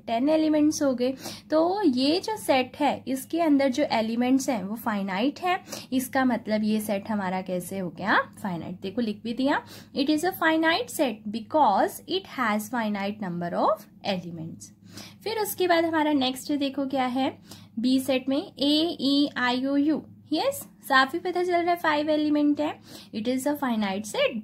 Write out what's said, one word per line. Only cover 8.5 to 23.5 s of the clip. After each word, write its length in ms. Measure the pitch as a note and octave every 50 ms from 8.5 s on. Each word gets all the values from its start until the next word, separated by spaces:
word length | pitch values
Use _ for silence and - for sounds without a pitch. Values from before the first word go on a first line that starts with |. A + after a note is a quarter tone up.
| F3 D#3+ - F3+ F3+ -
देखो 200 | - G3 F#3+ B3
लिख 200 | A#3 G#3+ G#3 G#3 -
भी 100 | A3+ A#3
दिया, 300 | B3 C4 C#4 - A#4+ - - - - - - -
"It 120 | - C#4+ C#4+
is 160 | D#4 D4+ E4+
a 80 | F4+ F4+
finite 560 | - E4+ D#4+ D#4+ D#4+ D#4+ D#4+ E4 G#4+ B4 -
set 400 | - - D4+ B3 G#3 - - G#3
because 260 | G#3 A#3 A3 - - D#4 C#4 A3 F#3+ G#3+ D4 G4+ - - - -
it 180 | E4 F#4+ F#4+ - -
has 320 | C4+ A#3+ A3 G#3 G#3+ G#3+ G#3+
finite 460 | B3+ A#3+ A3 G#3+ G#3 G3 G3 G3+ G#3 G#3
number 280 | G3+ F3+ E3+ F3 F3 F3 F3+ G3+
of 220 | C#4 C5 D#5+ - - - - - -
elements।" 600 | G3+ F#3+ F3+ F3 E3+ E3+ E3 D#3+ E3+ - - - - - _ - - - - - - - - -
फिर 160 | G4+ A4+ A4
उसके 280 | G#4 G#4 - - F#4
बाद 180 | F4+ E4+ E4 E4+
हमारा 260 | E4 D#4+ D#4 D4+ D4+ D4+
नेक्स्ट 380 | C4+ B3+ B3+ C4 - - -
देखो 340 | D4 C#4 C#4+ C4+ C4+ C#4+ C#4
क्या 200 | C4 C#4+ C4+ B3+
है, 240 | B3+ A#3+ C4+ C4 D#4 - - - - - - - - - A#3
बी 200 | A3 B3+ C4 C4
सेट 300 | C4 - C4 B3+ B3+ C4+
में 80 | C4+
ए, 600 | D4 - - - - C4 D4 D4+ D#4 D#4+ F4 - -
ई, 300 | - C#4 C#4 C#4+ D4 - -
आई, 280 | B3 B3 B3 B3 B3+ C4
ओ, 100 | C4+ C#4+
यू। 260 | C#4+ C#4+ D#4 D4 - - - - - - - D4+
यस, 280 | E4 A4 C#5 C#5 - - - - - -
साफ 260 | - C4+ C4 C4+ C4+ -
ही 60 | E4+
पता 240 | F4 F#4 F4 F4+ F4+
चल 80 | F4+
रहा 200 | F4 F4 E4+ F4
है 40 | F4
फाइव 340 | E4+ - D#4+ D4+ D4 D4+ D#4
एलिमेंट 520 | D4+ D4+ D4+ D4+ D4 D4 D4 D4 F#3+ G3+
है। 120 | G3 G#3 - - - - - - - - -
It 120 | A3+ G#3+
is 200 | B3 C4 C4 -
a 80 | D4